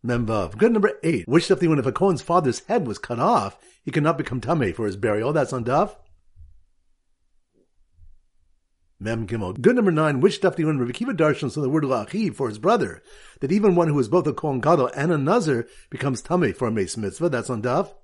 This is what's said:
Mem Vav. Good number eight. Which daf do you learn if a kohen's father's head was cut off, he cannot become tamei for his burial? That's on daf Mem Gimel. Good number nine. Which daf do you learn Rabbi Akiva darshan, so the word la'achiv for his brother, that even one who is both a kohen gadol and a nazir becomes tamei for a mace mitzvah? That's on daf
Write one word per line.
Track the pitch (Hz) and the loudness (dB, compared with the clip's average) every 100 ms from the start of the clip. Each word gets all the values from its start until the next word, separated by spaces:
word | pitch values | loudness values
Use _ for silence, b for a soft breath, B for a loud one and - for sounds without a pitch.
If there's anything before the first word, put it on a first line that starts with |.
Mem | 117 120 110 | -2 -2 0
Vav. | 110 85 101 | -2 -4 2
Good | 226 | 2
number | 220 208 - | 4 0 0
eight. | 160 120 87 | -2 -2 2
Which | 151 - | 2 4
daf | 190 | 2
do | 170 | 4
you | |
learn | 143 | 2
if | 123 | 0
a | |
kohen's | - 196 151 | 2 0 0
father's | - 175 143 113 - | 2 2 2 -2 -2
head | 233 139 | -2 -2
was | 101 | -8
cut | - 113 | -8 -2
off, | 160 226 95 - b b | 2 2 -2 -10 b b
he | - | -4
cannot | 156 151 160 | 0 0 0
become | - 127 | -4 -6
tamei | 110 160 110 | -2 0 0
for | 82 | 0
his | 107 98 | -4 -2
burial? | 110 104 120 | 0 0 0
That's | 151 131 | 0 -2
on | 131 | -2
daf | 117 135 - - - - _ - - - _ _ _ _ _ _ _ _ _ _ _ _ _ _ - - _ _ _ _ _ _ _ _ | 0 0 0 -6 -20 -20 _ -20 -20 -20 _ _ _ _ _ _ _ _ _ _ _ _ _ _ -20 -20 _ _ _ _ _ _ _ _
Mem | 104 117 104 | -6 -4 -4
Gimel. | 117 92 107 | -4 -6 2
Good | 143 247 | 2 4
number | 202 | 2
nine. | 156 156 135 | 2 2 2
Which | 180 - | 2 2
daf | 185 175 | 0 0
do | |
you | 156 | -2
learn | 151 | 0
Rabbi | 123 | -2
Akiva | 120 240 185 | -4 -6 2
darshan, | 156 147 139 | 2 2 -4
so | 151 | -2
the | 135 | 0
word | 156 | 0
la'achiv | 143 123 104 202 208 | 0 -2 -2 -4 -4
for | 110 127 | -2 -6
his | 107 | -2
brother, | 160 226 113 80 B B B B | 0 2 0 -8 B B B B
that | 139 | -2
even | 196 202 | 2 4
one | 175 165 | 4 2
who | 147 | 2
is | 117 | 2
both | 180 156 | 2 0
a | |
kohen | - 156 135 | -4 -4 -2
gadol | 147 165 123 - | 2 2 2 -2
and | 165 | 0
a | 156 | 0
nazir | 139 233 160 123 117 B B | 2 2 2 -2 -4 B B
becomes | 131 139 123 | -6 -4 -4
tamei | - 180 139 - | -2 0 0 0
for | 120 | -2
a | |
mace | 110 92 113 | -2 -2 -4
mitzvah? | 101 - 170 | -6 -2 -2
That's | 127 110 | -2 -4
on | 120 | -4
daf | 117 143 - - | -2 -2 -2 -10